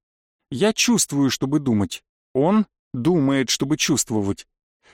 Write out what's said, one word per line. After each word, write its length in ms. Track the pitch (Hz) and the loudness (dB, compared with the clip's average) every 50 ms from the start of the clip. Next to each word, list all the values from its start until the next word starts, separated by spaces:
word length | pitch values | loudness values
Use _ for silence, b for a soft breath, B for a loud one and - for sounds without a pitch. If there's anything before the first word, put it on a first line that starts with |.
| _ _ _ _ _ _ _ _ _ _ | _ _ _ _ _ _ _ _ _ _
Я 240 | 143 120 190 220 220 | -4 0 0 0 0
чувствую, 560 | - - - 233 190 - - 143 143 139 127 | 0 0 2 2 2 0 0 0 0 0 0
чтобы 280 | - - 143 135 143 160 | 0 -2 -2 -2 -2 -2
думать. 460 | 139 131 113 104 98 85 - - - _ _ _ _ _ _ | 0 0 0 0 0 -2 -6 -12 -16 _ _ _ _ _ _
Он 320 | 131 147 175 208 220 202 - _ _ _ _ | 0 2 2 2 2 0 0 _ _ _ _
думает, 560 | - 123 120 160 185 165 135 135 139 135 127 - | -8 -2 0 2 2 2 2 2 2 0 0 -2
чтобы 300 | - - 147 139 151 - | -2 -4 -2 -2 -2 -2
чувствовать. 680 | - - 151 120 - - 113 107 101 98 98 - - _ _ _ _ _ _ _ b b | 0 0 0 -2 -2 -2 -2 -2 0 -2 -4 -6 -10 _ _ _ _ _ _ _ b b